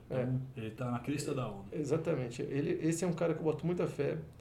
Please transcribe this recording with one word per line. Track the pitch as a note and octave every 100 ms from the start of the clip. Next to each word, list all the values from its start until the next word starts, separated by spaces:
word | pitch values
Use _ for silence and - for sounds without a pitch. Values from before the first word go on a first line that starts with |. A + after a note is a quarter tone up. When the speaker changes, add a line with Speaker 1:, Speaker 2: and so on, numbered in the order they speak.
| -
Speaker 1:
É. | G#2
Speaker 2:
Então, | B2+ C3 C3 A#2
ele | A2
tá | - B2
na | A#2+
crista | C3+ D3 D#3
da | C3 A2+
onda. | G2 G2 E3
Speaker 1:
Exatamente. | C3+ D#3+ E3+ C#3+ B2 C#3
Ele, | - C#3 D#3+ - D#3+
esse | E3
é | F#3
um |
cara | D#3+ E3
que | D#3
eu |
boto | D#3+ D3 E3
muita | F3+ D#3
fé. | - C#3+ D#3+ D#3+ -